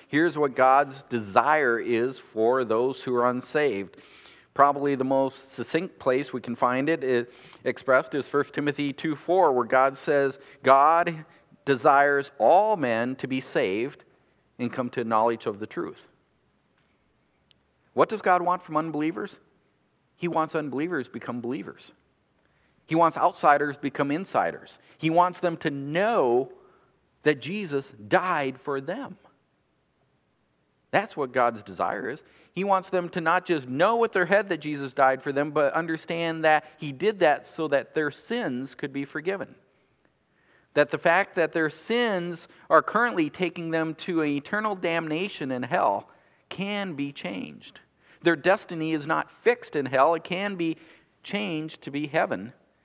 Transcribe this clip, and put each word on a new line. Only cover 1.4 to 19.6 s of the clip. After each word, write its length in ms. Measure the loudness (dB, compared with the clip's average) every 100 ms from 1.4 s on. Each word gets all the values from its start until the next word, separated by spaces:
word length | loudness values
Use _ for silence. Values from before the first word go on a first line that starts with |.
| 4 2 2 0
is 400 | 0 0 0 -4
for 460 | -10 0 2 2
those 380 | 0 0 0 -2
who 120 | -2 0
are 120 | 2
unsaved. 680 | 0 -4 0 0 -2 -8 -14 -20 -20 -20 -20 _
Probably 400 | 2 4 4 0
the 100 | 0
most 480 | 2 2 0 -4 -16
succinct 460 | -10 -4 -4 -4 -4
place 340 | 0 0 0
we 80 | -8
can 160 | -6 0
find 320 | 0 2 0
it, 160 | 0
it 280 | 0 0 0 -12 -20 -8
expressed 500 | -6 -4 2 2 2
is 140 | -6 -2
First 260 | -2 -2
Timothy 380 | -2 -4 -2 -4
two 220 | -4 -6
four, 380 | -4 0 4 4
where 140 | 4 4
God 320 | 4 4 0
says, 400 | 0 2 0 -4 -18 0
"God 640 | 6 8 8 4 2 -4 -14 _ _ _ -2
desires 640 | 2 6 6 6 2 -2 2
all 380 | 4 6 4 0
men 400 | 0 0 -2 -4
to 100 | -6
be 140 | -6
saved 640 | -2 -2 0 -2 -4 -8 _ _ _ _ _ -8
and 140 | -8
come 160 | -6 -6
to 140 | -4
knowledge 400 | 0 2 2 0
of 140 | -6 -8
the 80 | -10
truth." 420 | -8 -10 -12 _ _ _ _ _ _ _ _ _ _ _ _ _ _ _ _ _ _ _
What 160 | 0 2
does 140 | 2
God 180 | 2 2
want 220 | 2 -2
from 160 | -2 -4
unbelievers? 600 | -2 -2 -4 -4 -10 -12 _ _